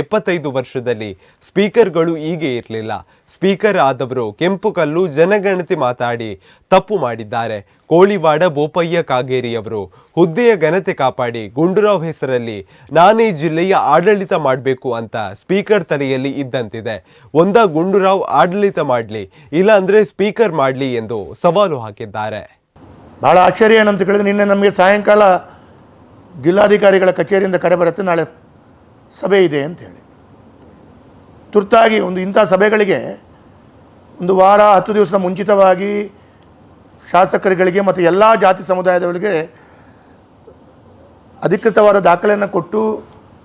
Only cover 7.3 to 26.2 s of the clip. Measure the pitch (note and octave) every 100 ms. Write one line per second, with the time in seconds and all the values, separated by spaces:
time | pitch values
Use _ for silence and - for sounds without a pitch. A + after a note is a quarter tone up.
7.3 | A#2 A#2 G#2+ - _ _ E3 G3 G3+ D#3+
8.3 | D3+ F3+ C#3+ D3+ F#3 E3+ E3+ D#3 B2+ C3
9.3 | B2+ A#2+ A2+ G#2+ G#2+ F#2 _ _ - E3+
10.3 | D#3+ A#3+ G#3 D#3 F3 F#3 F3+ C3 B2 A#2+
11.3 | A#2 G#2 A#2 E3+ F#3+ G#3 G3 E3 D3 C#3
12.3 | B2+ A#2 G#2 G2 _ - D3+ F3+ A3 A3+
13.3 | D#3+ D#3+ D#3+ F#3 F3+ A2 D#3 F3 G#3 F#3+
14.3 | F#3 C#3+ C3 C3 C3 C3+ A#2 A2+ A#2+ G2+
15.3 | G2 _ A#2+ F#3+ G#3 E3+ D3 C#3 C3 C#3
16.3 | C#3 C3+ C3+ A2 A2+ A2 G#2 - _ _
17.3 | D3 F3+ G3+ G#3+ D#3 F3+ G3 F#3+ F#3+ -
18.3 | C3+ F3 F#3+ G3+ F#3+ D3 B2 A2 G#2+ F#2+
19.3 | _ - D3 F#3+ G#3+ F#3+ G#3+ G#3 - G3+
20.3 | G3 A3 D#3 C3+ C3 C3+ A#2+ A2 A2+ E2+
21.3 | - F3 E3+ G3+ C#3 A2 G#2 A2+ G#2+ G#2+
22.3 | G#2+ - _ _ _ - - - - B2+
23.3 | F3 F#3 F3+ A3 A3 G#3+ G3+ F#3 G3+ G3+
24.3 | G3+ G3+ G3+ G3+ - F#3 G#3 G3+ G#3 G#3
25.3 | F3+ - - - - _ _ _ _